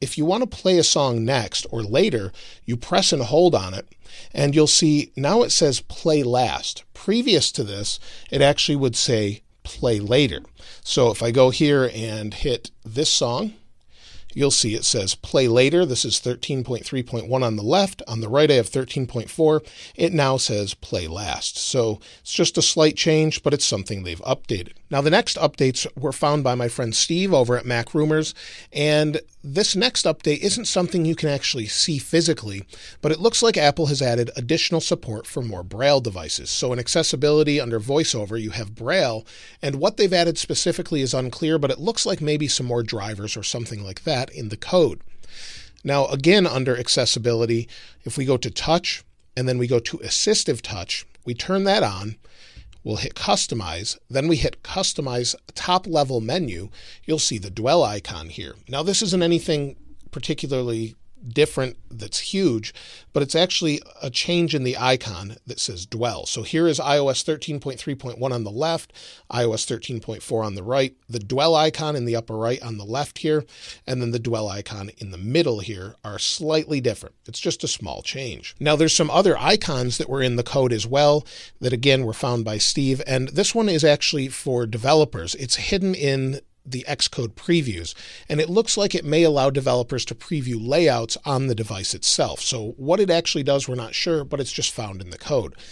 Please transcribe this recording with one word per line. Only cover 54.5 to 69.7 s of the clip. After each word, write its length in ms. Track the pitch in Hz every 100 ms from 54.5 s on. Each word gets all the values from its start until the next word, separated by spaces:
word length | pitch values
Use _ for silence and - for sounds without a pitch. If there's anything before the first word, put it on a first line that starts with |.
| -
customize 720 | - 190 180 - 135 123 120 - -
top 320 | - - 180 185
level 320 | 160 135 123
menu, 500 | 110 175 139 87 95 - - -
you'll 140 | - 156
see 180 | - 110
the 140 | 95
dwell 320 | 92 120 170
icon 480 | 117 104 - 85 80
here. 240 | 78 78 - -
Now, 140 | 135
this 200 | 170 190
isn't 200 | 208 185
anything 540 | 170 170 165 151 139 - - - -
particularly 840 | 139 - 147 135 131 120 113 113 - - - 135
different 480 | 123 151 - 127 - -
that's 280 | 113 107 -
huge, 540 | - 196 175 110 - - - - -
but 100 | 147
it's 120 | 139
actually 440 | 165 180 - 160 147 - -
a 60 | 139
change 460 | - - 175 165
in 100 | 151
the 140 | 127 127
icon 580 | 127 131 113 87 101 110 -
that 140 | -
says 240 | - 87
dwell. 400 | 95 110 120 90
So 180 | - 120
here 240 | 101 160 170
is 140 | 147
I 160 | 139 147
O 120 | 139
S 140 | 127
thirteen 380 | - 151 - 143
point 180 | 143 120
three 160 | -
point 240 | 135 123 117
one 140 | 131
on 100 | 120
the 80 | 104
left, 440 | 110 160 165 - - - - _
I 160 | 127
O 80 | 120
S 140 | 113
thirteen 340 | -